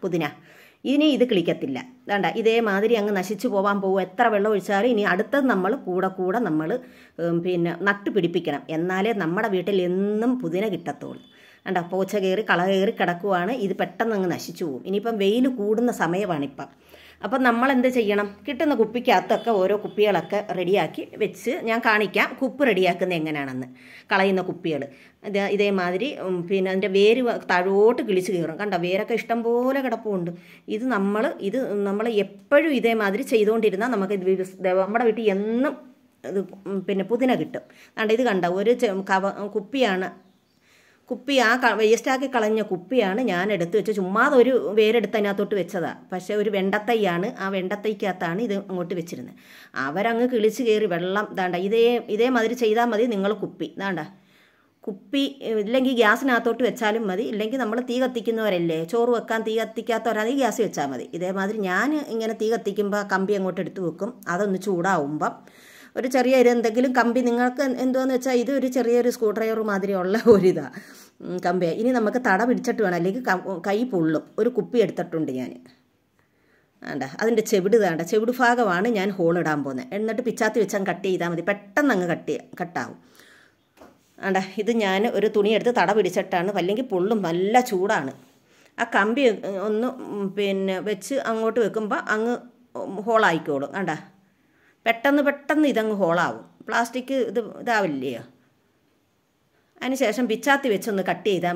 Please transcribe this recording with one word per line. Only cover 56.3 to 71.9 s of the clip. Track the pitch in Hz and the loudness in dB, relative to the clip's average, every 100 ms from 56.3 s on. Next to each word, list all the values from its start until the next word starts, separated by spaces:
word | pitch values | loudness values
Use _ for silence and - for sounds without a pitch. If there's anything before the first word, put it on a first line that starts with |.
| 240 240 233 247 | 2 2 0 0
വെച്ചാലും | 240 214 220 208 | 0 0 0 -2
മതി. | 185 262 | -2 -4
ഇല്ലെങ്കിൽ | 214 220 262 | -4 -4 -2
നമ്മൾ | 220 233 247 | -2 -4 -2
തീ | 247 | -2
കത്തിക്കുന്നവരല്ലേ, | 254 240 233 226 214 180 170 160 165 | -2 -2 -2 0 0 0 0 -2 -2
ചോറ് | 233 240 226 | 0 2 0
വെക്കാൻ | 226 226 220 | 0 -2 0
തീ | 220 | -2
കത്തിക്കാത്തവരാണെങ്കിൽ | 220 226 214 220 226 214 220 277 | -2 -6 -4 -2 0 0 0 2
ഗ്യാസ് | 240 196 165 | 0 0 -2
വെച്ചാൽ | 170 139 | -2 -4
മതി. | 127 - 170 | -6 -8 -6
ഇതേമാതിരി | 180 190 196 220 190 | -4 -2 -4 -2 -2
ഞാൻ | 185 254 302 - | 0 0 -2 -4
ഇങ്ങനെ | 226 220 214 | -4 -4 -2
തീ | 220 226 | -2 -2
കത്തിക്കുമ്പോൾ | 208 202 202 208 202 | -2 -2 -2 -2 0
കമ്പി | 190 190 202 | 0 0 0
അങ്ങോട്ട് | 190 180 | -2 -4
എടുത്ത് | 160 196 170 | -6 -4 -6
വെക്കും. | 160 208 - - | -4 -8 -8 -6
അതൊന്ന് | 175 208 185 202 | -2 0 -2 -2
ചൂടാവുമ്പം | 175 185 175 143 151 214 - - - - - - - | 0 2 0 0 -2 -4 -6 -20 -20 -20 -20 -10 -6
ഒരു | 254 | -2
ചെറിയ | 262 247 262 | 0 4 6
ഒരു | 240 | 6
എന്തെങ്കിലും | 240 226 226 254 254 | 4 2 2 2 2
കമ്പി | 233 240 240 | 2 2 0
നിങ്ങൾക്ക് | 233 247 254 269 | 0 0 0 -2
എൻ-, | 247 | 0
എന്തുവാന്ന് | 254 262 262 254 | 0 0 0 0
വെച്ചാൽ | 262 247 | 2 0
ഇത് | 233 277 | 2 0
ഒരു | 262 | 0
ചെറിയൊരു | 254 233 240 240 | 0 2 2 2
സ്ക്രൂ | 240 214 208 | 2 0 0
ഡ്രൈവർ | 220 220 214 | -2 -2 -2
മാതിരിയുള്ള | 196 196 190 180 208 220 | -2 0 0 0 2 8
ഒരിതാ, | 202 185 165 135 - - - - _ | 8 8 2 -4 -14 -20 -20 -20 _
ഉം, | - 180 | -10 -4
കമ്പിയാ. | 180 180 170 165 | -2 0 0 0
ഇനി | 240 | 0